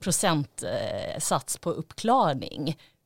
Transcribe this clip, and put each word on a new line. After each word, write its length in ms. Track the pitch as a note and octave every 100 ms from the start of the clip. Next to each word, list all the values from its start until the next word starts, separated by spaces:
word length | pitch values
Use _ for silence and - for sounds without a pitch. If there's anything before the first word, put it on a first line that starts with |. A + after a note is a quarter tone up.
procent, 600 | F#3+ D#3+ G3 D#3 C#3 -
eh, 580 | F2 G#2 G#2+ G2 - -
sats 380 | - D#3+ - -
på 120 | F3
uppklarning, 1080 | - - - A3 C4 F3+ C#3 - - D3+ - - _